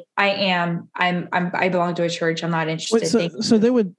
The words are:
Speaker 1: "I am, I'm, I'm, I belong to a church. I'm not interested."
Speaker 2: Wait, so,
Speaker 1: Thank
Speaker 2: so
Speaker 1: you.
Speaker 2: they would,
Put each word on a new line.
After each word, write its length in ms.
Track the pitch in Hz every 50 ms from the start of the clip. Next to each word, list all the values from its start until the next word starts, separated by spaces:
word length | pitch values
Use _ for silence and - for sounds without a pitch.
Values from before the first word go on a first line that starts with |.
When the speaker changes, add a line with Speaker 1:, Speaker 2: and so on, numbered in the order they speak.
| - - _ -
Speaker 1:
"I 120 | 202 196
am, 600 | 196 196 202 190 180 175 175 170 170 170 - - _
I'm, 320 | - 180 180 180 180 165 -
I'm, 200 | - 180 180 175 -
I 140 | 175 175 185
belong 260 | 180 175 170 175 170
to 80 | 170 170
a 60 | 170
church. 340 | 165 - 175 165 165 165 175
I'm 80 | 170
not 160 | 170 160 160 156
interested." 320 | 160 160 - - 214 226
Speaker 2:
Wait, 60 | - 160
so, 120 | 196 226
Speaker 1:
Thank 240 | 175 170 - 190 220
Speaker 2:
so 120 | - 233
Speaker 1:
you. 40 | 214
Speaker 2:
they 80 | 208 240
would, 240 | 254 240 214 180 -